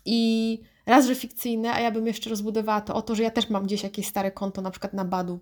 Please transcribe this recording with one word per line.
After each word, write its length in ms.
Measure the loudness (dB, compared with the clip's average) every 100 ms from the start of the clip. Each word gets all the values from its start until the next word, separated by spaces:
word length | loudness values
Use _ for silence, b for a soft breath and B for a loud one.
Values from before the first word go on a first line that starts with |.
| -2
I 560 | 2 4 2 0 -2 B B B
raz, 200 | 6 6
że 80 | 2
fikcyjne, 580 | -4 -6 -4 -2 0
a 60 | 0
ja 120 | 0
bym 160 | 0 -2
jeszcze 220 | -2 -4
rozbudowała 520 | -4 -2 -2 0 0
to 140 | 0 -4
o 60 |
to, 140 | -2 0
że 80 |
ja 80 | 0
też 180 | 2 0
mam 140 | 0
gdzieś 200 | 0 -2
jakieś 240 | -4 -6 -4
stare 240 | -2 -2
konto, 300 | -2 -6 -4
na 100 | -6
przykład 220 | -6 -6
na 120 | -4 -2
Badu. 340 | -2 -2 -4